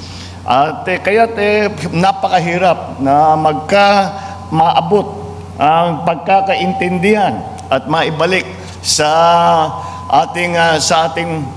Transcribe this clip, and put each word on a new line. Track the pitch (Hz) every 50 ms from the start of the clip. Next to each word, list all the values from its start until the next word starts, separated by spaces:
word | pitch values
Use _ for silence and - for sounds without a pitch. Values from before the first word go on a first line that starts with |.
| - - - - - - - - -
At, | - 123 135 147 160 - - - 185
eh, | 185 175
kaya't, | - 185 208 226 233 226 226 208
eh, | 202 208 208 214 208 202 208 - - 175 170
napakahirap | 170 185 190 196 - 196 185 185 180 160 175 170 180 190 180 151 - - - - -
na | 135 135 143 147 156 156 156 156
magka-, | 156 156 151 135 - - 196 202 202 202 202 196 190 175 - - - - - - - -
maabot | 156 160 160 165 254 - 165 165 208 202 - - - - - - - - - - -
ang | - 139 151 160 165 175 175 160 139 -
pagkakaintindihan | 175 170 147 - 190 190 196 190 196 175 - 185 190 185 - 175 180 180 175 180 208 214 214 196 156 110 95 - - - - - -
at | - 135 -
maibalik | - 160 165 147 139 156 147 160 180 190 180 - - - - - - - - -
sa | - - 160 151 151 156 165 170 170 170 170 170 170 170 165 156 156 156 - - - - - - -
ating, | - 147 170 170 156 175 175 175 175 170
ah, | 165 165 160 151 127
sa | - 170 160 165
ating | 165 - 170 170 170 165 156 139 127 -